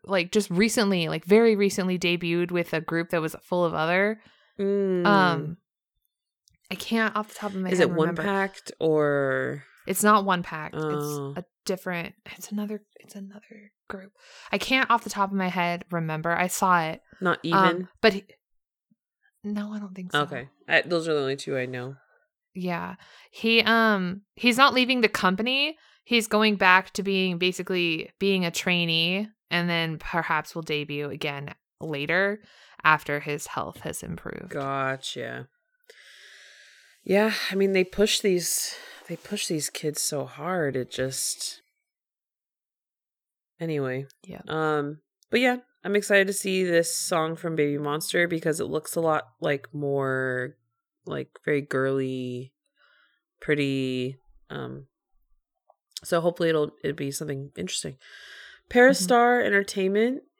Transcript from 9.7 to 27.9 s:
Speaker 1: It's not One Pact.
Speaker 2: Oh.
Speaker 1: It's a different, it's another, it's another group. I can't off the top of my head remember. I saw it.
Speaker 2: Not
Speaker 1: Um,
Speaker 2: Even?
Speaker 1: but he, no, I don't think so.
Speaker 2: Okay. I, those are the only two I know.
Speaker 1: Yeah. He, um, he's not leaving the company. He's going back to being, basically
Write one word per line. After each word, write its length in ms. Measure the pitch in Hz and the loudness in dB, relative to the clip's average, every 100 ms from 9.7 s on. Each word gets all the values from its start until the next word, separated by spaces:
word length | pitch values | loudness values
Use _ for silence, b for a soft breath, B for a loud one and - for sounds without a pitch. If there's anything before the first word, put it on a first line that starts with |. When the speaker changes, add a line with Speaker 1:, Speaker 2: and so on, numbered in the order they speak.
| b - | b -6
Speaker 1:
It's 160 | 190 | 0
not 200 | 208 214 196 | 4 4 4
One 180 | 180 | -2
Pact. 320 | 175 160 156 156 | -4 -10 -8 -6
Speaker 2:
Oh. 560 | 156 147 147 147 139 | -4 -2 -4 -6 -8
Speaker 1:
It's 60 | 143 | -10
a 60 | - _ - | -12 _ -8
different, 500 | 185 180 170 165 - - - | -6 -6 -8 -8 -12 -20 -16
it's 140 | - | -10
another, 300 | 208 208 214 _ - | -6 -6 -8 _ -20
it's 140 | - 202 | -20 -18
another 560 | 196 202 - 214 202 _ - | -18 -18 -20 -20 -20 _ -14
group. 240 | 196 196 _ B B B | -14 -14 _ B B B
I 40 | 202 | -4
can't 320 | - 262 262 | 0 2 4
off 140 | 240 | 2
the 60 | 208 | 0
top 200 | 202 196 | -2 -2
of 60 | 196 | 0
my 140 | 185 | -2
head 340 | 180 175 175 - | 0 -2 -2 -6
remember. 400 | 175 160 156 170 170 | -4 -4 -4 -2 0
I 120 | 180 | 0
saw 360 | - 190 175 | 0 4 4
it. 180 | 160 165 _ - | 2 -6 _ -4
Speaker 2:
Not 200 | 185 - 165 | -2 0 2
Speaker 1:
Um, 140 | 185 185 | 4 4
Speaker 2:
Even? 220 | 175 185 _ | 2 -4 _
Speaker 1:
but 120 | 226 | 4
he, 100 | 196 - _ _ _ _ _ _ _ _ _ _ _ | 4 -4 _ _ _ _ _ _ _ _ _ _ _
no, 300 | 208 208 208 | -6 -6 -4
I 60 | 214 | -8
don't 140 | 202 | -10
think 200 | 185 180 | -12 -4
so. 80 | 147 | -2
Speaker 2:
Okay. 260 | 143 139 127 _ - | -2 -4 -10 _ 0
I, 120 | 160 | 2
those 260 | - 170 165 | 2 0 0
are 40 | |
the 60 | 151 | 0
only 160 | 135 139 | 0 -4
two 220 | - 135 | -4 -4
I 80 | 127 | -4
know. 300 | 127 127 139 _ _ _ _ _ | -6 -10 -12 _ _ _ _ _
Speaker 1:
Yeah. 420 | 185 180 170 175 180 B B B | -8 -6 -4 -6 -12 B B B
He, 300 | - 226 226 | -4 2 4
um, 600 | 214 226 220 202 180 190 - - | 6 4 4 2 0 -6 -12 -2
he's 220 | 247 233 | 2 6
not 160 | 277 | 6
leaving 280 | 254 247 254 | 6 2 4
the 80 | 214 | 2
company. 680 | - 185 190 233 269 294 320 b b - | 2 0 2 0 0 -2 -4 b b 0
He's 220 | 233 214 | 2 4
going 280 | 214 220 202 | 4 4 4
back 360 | 190 185 190 | 6 6 4
to 100 | - | -4
being, 340 | 196 190 185 170 | -2 0 0 0
basically 720 | 185 180 180 185 170 | 0 -2 -2 0 0